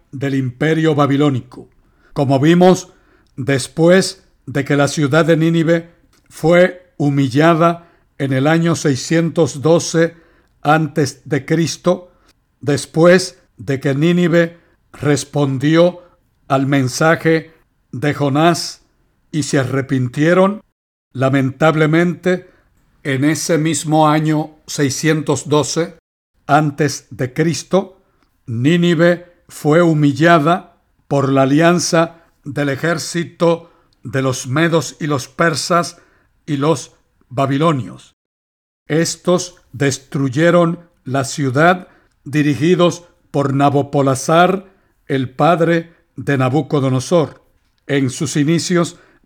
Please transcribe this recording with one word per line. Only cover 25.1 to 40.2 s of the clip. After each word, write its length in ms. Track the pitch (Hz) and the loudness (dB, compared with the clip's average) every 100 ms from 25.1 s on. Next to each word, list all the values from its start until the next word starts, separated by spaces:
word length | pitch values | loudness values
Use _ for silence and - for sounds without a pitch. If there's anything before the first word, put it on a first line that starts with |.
| 156 143 143 135 | -2 -2 -4 0
doce 480 | 151 135 160 180 - _ _ _ _ - | -2 0 -4 -6 -10 _ _ _ _ 0
antes 600 | 143 156 139 147 - - | 2 2 -2 -4 -4 -14
de 240 | - 127 | -8 -6
Cristo, 680 | - 165 139 - 185 190 _ _ _ _ _ - | -2 -2 -2 -2 -2 -2 _ _ _ _ _ -10
Nínive 880 | 113 139 175 175 165 175 170 - _ _ | -2 0 2 2 2 2 0 -6 _ _
fue 320 | - 151 160 | -6 2 4
humillada 960 | 170 151 143 127 170 170 147 190 - _ _ _ - | 4 2 0 2 4 4 2 -2 -6 _ _ _ -4
por 220 | 139 135 | -2 2
la 120 | 135 | 2
alianza 840 | 135 147 170 175 - 165 165 - _ _ 147 | 2 4 4 2 0 -2 -2 -6 _ _ -12
del 240 | 131 143 | -6 -4
ejército 1000 | 127 165 160 - 170 - - 170 165 - _ _ _ | -4 -4 -4 -6 -8 -8 -2 0 0 -6 _ _ _
de 180 | 123 135 | -8 -4
los 260 | 131 127 123 | -2 -4 -4
medos 480 | 143 165 160 - - | -2 0 0 -4 -8
y 60 | 156 | -4
los 200 | 139 - | -4 -6
persas 720 | - 170 139 - 170 170 - _ _ _ _ - | -2 -2 -2 -2 -2 -4 -12 _ _ _ _ -8
y 120 | 139 | -2
los 380 | 147 165 - _ _ _ _ | -2 -2 -6 _ _ _ _
babilonios. 800 | 123 135 139 165 139 95 65 - _ _ _ _ _ _ _ - | -4 -2 0 0 -2 -6 -14 -20 _ _ _ _ _ _ _ -4
Estos 680 | 151 165 - 180 180 - _ _ | -2 -2 -4 -2 -2 -4 _ _
destruyeron 1160 | 117 139 131 - - | -4 -4 -4 -8 -6